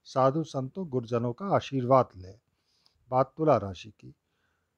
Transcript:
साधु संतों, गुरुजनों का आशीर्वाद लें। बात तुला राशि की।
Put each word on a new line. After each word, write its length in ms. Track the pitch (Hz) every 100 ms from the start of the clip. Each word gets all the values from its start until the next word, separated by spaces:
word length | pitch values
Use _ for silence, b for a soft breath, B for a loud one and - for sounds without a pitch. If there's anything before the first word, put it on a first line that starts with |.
साधु 400 | - 139 131 139
संतों, 440 | 151 143 131 190 180
गुरुजनों 440 | 127 113 120 120
का 140 | 117 202
आशीर्वाद 640 | 147 - 139 120 131 120 92
लें। 240 | 92 95 _ _ _ _ _ _ -
बात 240 | 123 135 -
तुला 200 | 156 123
राशि 340 | 98 92 110
की। 240 | - 127 - _ _ _ _ _